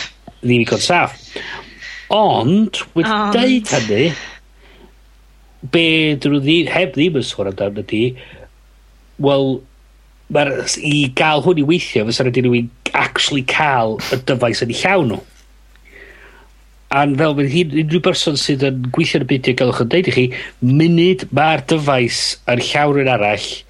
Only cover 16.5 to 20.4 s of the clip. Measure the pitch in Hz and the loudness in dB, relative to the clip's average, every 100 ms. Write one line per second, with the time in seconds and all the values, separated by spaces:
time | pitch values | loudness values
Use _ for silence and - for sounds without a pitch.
16.5 | - - - - 139 147 135 156 143 139 | -20 -20 -20 -2 0 2 2 0 0 0
17.5 | 160 170 143 156 170 185 - 170 143 - | 0 0 -2 0 0 0 0 -2 -2 -2
18.5 | 139 139 131 123 160 160 160 131 139 127 | 0 0 -2 -2 -2 0 0 0 -2 0
19.5 | 127 123 - 117 170 120 123 123 - | 0 0 0 0 0 0 0 0 -2